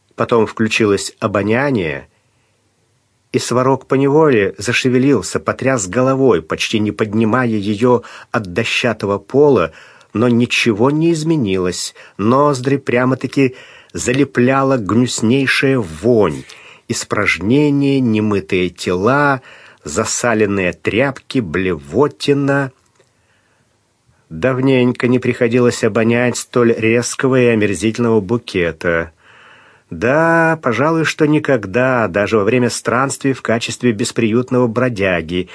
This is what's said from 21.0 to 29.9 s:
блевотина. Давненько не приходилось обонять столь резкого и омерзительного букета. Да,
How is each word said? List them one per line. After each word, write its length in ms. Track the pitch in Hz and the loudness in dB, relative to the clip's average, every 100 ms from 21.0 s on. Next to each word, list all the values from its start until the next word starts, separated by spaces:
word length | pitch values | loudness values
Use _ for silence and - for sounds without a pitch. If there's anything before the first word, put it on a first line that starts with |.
| 139 - - 131 | -2 -4 -6 -4
блевотина. 1300 | 95 90 92 80 71 95 147 - - 143 139 139 135 - _ _ _ _ _ _ _ _ _ _ _ _ _ _ _ | -2 -2 -2 -4 -4 0 0 0 -2 0 0 -2 -4 -10 _ _ _ _ _ _ _ _ _ _ _ _ _ _ _
Давненько 760 | 80 127 131 135 127 123 117 120 | -4 -2 2 2 4 2 2 0
не 120 | 123 | 2
приходилось 640 | 123 117 120 123 120 - | 0 0 0 2 2 2
обонять 540 | 113 104 113 117 123 113 | 0 0 2 2 0 -2
столь 360 | - 123 117 | -4 0 2
резкого 640 | 113 110 117 117 - 135 131 | 2 2 2 0 -2 0 2
и 60 | 120 | 4
омерзительного 720 | 113 104 90 110 110 120 113 | 2 0 0 -2 0 2 2
букета. 920 | 95 117 - 95 85 80 90 85 80 - _ - - - - _ | 0 -4 -2 -2 -2 -2 -2 -2 -2 -10 _ -20 -20 -20 -20 _
Да, 680 | _ | _